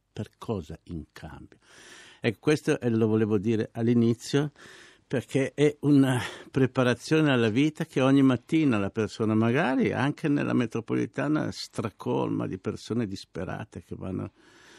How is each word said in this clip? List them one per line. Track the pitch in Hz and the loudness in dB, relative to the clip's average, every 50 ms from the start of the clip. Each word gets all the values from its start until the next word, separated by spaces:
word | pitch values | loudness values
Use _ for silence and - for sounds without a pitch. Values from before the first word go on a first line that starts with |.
| _ _ | _ _
Per | - - 107 - _ - | -12 -12 -12 -12 _ -14
cosa | - - 113 98 78 - 82 - _ | -8 -8 -6 -6 -8 -10 -14 -18 _
in | - 85 82 76 - - | -14 -12 -12 -14 -14 -18
cambio?" | - - 80 78 - 80 - _ _ _ _ - - - - - - - - - - | -18 -18 -18 -16 -18 -20 -20 _ _ _ _ -20 -20 -20 -20 -20 -20 -20 -20 -12 -6
Ecco, | - 120 104 - | -4 -4 -4 -2
questo, | - 151 156 143 - - 147 - | 0 0 0 0 2 0 -2 0
eh, | - 123 | 0 0
lo | 113 113 117 107 | 2 2 2 2
volevo | 110 110 113 104 107 104 | 2 2 2 2 0 0
dire | 92 113 113 107 113 - - | 0 0 0 0 -2 -4 -6
all'inizio, | 117 113 117 123 120 117 113 120 - - - - 143 147 147 - - - - - - - - - _ _ - | -4 0 2 4 4 4 2 2 0 -2 -2 -2 0 -2 -2 -6 -12 -20 -20 -20 -20 -20 -20 -20 _ _ -6
perché | - 123 - - - 139 135 123 - | -6 -6 -4 -2 -2 -2 -2 -2 0
è | - 143 151 - - | 2 2 2 0 0
una | - 139 147 139 135 131 131 123 101 - - - - - | 2 4 6 6 6 4 2 -2 -4 -6 -10 -14 -14 -6
preparazione | - 135 131 120 - 131 127 123 120 - - - 156 156 156 147 | 0 0 0 2 2 2 2 2 0 -2 -2 0 0 2 4 4
alla | 135 123 113 110 | 4 4 2 2
vita | 104 123 143 156 151 - 165 | 2 2 0 0 0 -4 -8
che | - - 143 | -4 0 2
ogni | 131 131 135 139 135 | 4 4 6 6 6
mattina | 135 127 117 - - 165 160 160 139 120 104 | 6 4 2 0 0 0 2 2 2 2 2
la | 98 95 | 0 -2
persona, | - - 110 98 - - 113 107 110 | -2 -2 -2 -2 -2 -2 0 2 2
magari | 107 113 117 120 139 175 240 262 269 220 104 98 | 2 2 2 2 2 0 0 0 0 0 0 0
anche | 104 120 143 151 - - 156 | 0 -2 -2 -2 -2 -2 -2
nella | 143 143 - 123 120 | 0 0 0 0 0
metropolitana | 123 123 113 - 113 113 - 123 127 123 - - - 131 143 151 151 147 113 | 0 0 -2 -4 -6 -6 -4 -2 -2 -4 -4 -4 -4 -4 -2 -2 -2 -2 -4
stracolma | 101 - - - - - 110 107 - - - 123 123 135 131 110 110 107 117 110 | -6 -10 -12 -12 -8 -8 -8 -8 -8 -8 -6 -4 -2 -2 -2 -2 -4 -4 -4 -6
di | 95 92 | -8 -8
persone | - 113 98 - - - 107 120 120 | -6 -8 -8 -8 -6 -6 -4 -4 -4
disperate | 95 98 92 - - - 78 90 87 - 101 110 - - 92 - | -4 -6 -10 -14 -14 -12 -10 -8 -8 -8 -10 -12 -12 -14 -16 -14
che | - - | -14 -14
vanno | 90 95 92 92 92 101 95 - _ _ _ _ - - - - | -12 -10 -8 -8 -8 -8 -10 -14 _ _ _ _ -20 -20 -20 -20